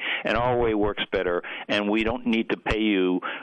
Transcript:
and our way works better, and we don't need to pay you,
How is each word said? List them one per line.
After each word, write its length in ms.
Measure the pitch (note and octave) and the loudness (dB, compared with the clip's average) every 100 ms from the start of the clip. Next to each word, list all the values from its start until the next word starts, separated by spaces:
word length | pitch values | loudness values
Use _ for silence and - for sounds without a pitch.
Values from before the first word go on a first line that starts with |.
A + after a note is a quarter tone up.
| - - | -2 -4
and 140 | A#2+ A2 | -2 0
our 180 | B2 A#2+ | 2 2
way 160 | A#2 | 2
works 320 | G#2+ G#2 - - | 2 0 -2 -2
better, 300 | G2 F2+ F2 - - - | -2 0 -2 -4 -8 -2
and 220 | G#2 G#2 | 0 2
we 120 | G#2+ | 2
don't 240 | A2 B2 A#2+ | 0 -2 0
need 220 | A2+ A2 | 0 0
to 80 | G#2 | -2
pay 240 | - A2 | -2 0
you, 400 | A2 F#2+ F#2 F#2 - - | 2 4 4 2 -2 -8